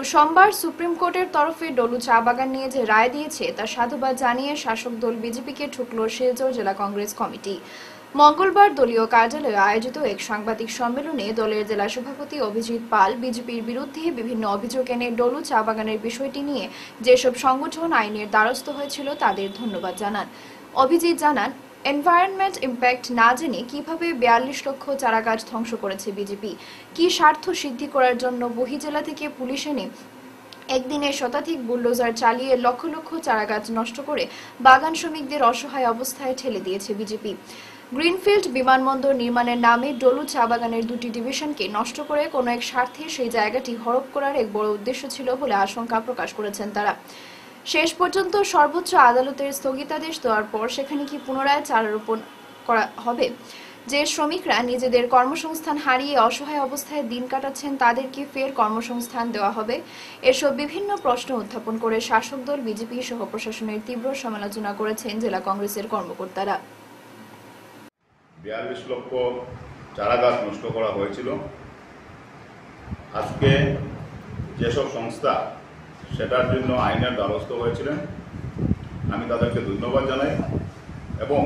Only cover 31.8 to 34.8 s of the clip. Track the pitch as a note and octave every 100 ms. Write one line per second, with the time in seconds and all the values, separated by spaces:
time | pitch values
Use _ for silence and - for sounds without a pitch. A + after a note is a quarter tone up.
31.8 | A#3+ A#3+ A#3 A3+ A#3 B3 C4+ B3+ A#3+ A#3+
32.8 | E4 D#4 - D#4+ D4 A3 G#3+ G#3+ G#3+ A3+
33.8 | A#3 - C#4 C4+ - - - - B3+ C4